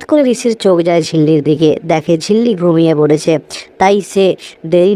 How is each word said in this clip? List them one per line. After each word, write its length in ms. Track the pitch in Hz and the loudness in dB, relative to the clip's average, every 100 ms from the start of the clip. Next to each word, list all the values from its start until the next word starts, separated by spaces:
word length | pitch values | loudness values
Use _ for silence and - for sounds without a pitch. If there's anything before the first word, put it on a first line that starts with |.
| - | 0
করে 120 | 302 262 | 0 2
ঋষির 200 | 233 240 226 | 0 -2 -2
চোখ 140 | 202 175 170 | 0 0 2
যায় 140 | 170 160 | 0 0
ঝিল্লির 340 | 160 151 156 139 | 0 2 2 0
দিকে, 200 | 151 156 - 160 | 2 2 0 -2
দেখে 220 | 160 151 165 - | -4 -2 -2 0
ঝিল্লি 280 | 214 240 185 | 0 0 0
ঘুমিয়ে 320 | 175 165 165 151 | 0 2 2 2
পড়েছে, 340 | 147 151 170 156 - - - - | 2 0 0 -2 -4 -18 -12 -2
তাই 180 | 190 202 180 | 0 0 -2
সে 140 | 196 190 - - - 165 | 0 0 -2 -10 -16 -2
দেরি 220 | 175 180 | 2 2